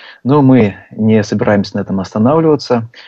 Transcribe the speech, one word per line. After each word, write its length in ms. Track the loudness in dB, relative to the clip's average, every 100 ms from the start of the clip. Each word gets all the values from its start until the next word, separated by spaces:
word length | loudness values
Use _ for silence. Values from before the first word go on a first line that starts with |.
| -20 -8
но 180 | -2 2
мы 360 | 4 4 2 -4 -14
не 300 | -4 0 0 0
собираемся 500 | -2 0 0 -2 -6
на 60 |
этом 180 | -6 -6
останавливаться. 920 | -4 -2 0 2 2 0 -2 -4 -4 -16